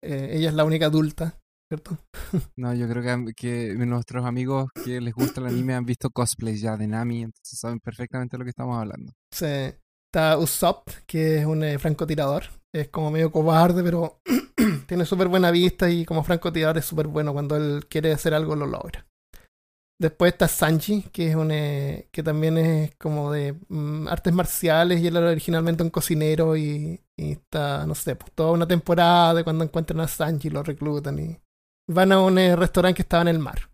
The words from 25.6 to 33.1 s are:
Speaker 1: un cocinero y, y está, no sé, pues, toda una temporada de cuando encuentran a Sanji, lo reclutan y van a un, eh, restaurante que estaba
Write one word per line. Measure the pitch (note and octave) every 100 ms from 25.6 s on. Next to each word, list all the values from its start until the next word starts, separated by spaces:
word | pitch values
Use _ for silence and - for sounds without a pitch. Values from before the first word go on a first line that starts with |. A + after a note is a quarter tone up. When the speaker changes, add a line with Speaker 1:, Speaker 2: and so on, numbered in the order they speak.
| E3 E3
Speaker 1:
un | E3+
cocinero | - - D#3+ D#3 D#3 D#3+ D#3+
y, | D3+ D3 D3+ E3+ _ -
y | D3+
está, | D3 _ D#3 C#3+ C#3+ D3+
no | D3+
sé, | - C3
pues, | -
toda | - D#3+
una | E3+ E3+
temporada | F3 - F3 E3+ F3 E3+ E3+
de |
cuando | E3 D#3+
encuentran | D#3+ E3+ D#3+ D#3+
a | D#3+
Sanji, | - D#3 D#3 D3+
lo | D3+
reclutan | D3+ D3 D3+ D3 D3 C#3+
y | D#3 E3 _ _ _ _ -
van | E3+ F#3+
a | F#3+
un, | F#3+ F#3
eh, | F#3 F3
restaurante | F3 F#3 F3+ F3
que |
estaba | F#3